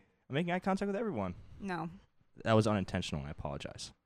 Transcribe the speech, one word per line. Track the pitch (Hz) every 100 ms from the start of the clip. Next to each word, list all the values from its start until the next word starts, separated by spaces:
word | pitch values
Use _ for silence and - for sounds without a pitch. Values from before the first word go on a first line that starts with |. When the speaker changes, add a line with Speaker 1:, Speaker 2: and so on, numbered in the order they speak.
| _ _ -
Speaker 1:
I'm |
making | 135 175
eye | 180
contact | 196 196 202
with | 202
everyone. | 226 127 95 - - -
Speaker 2:
No. | 196 175 165 180 - _ _ -
Speaker 1:
That | -
was | 110 107
unintentional, | 104 92 92 - 78
and | 71
I |
apologize. | - 73 71 - - - -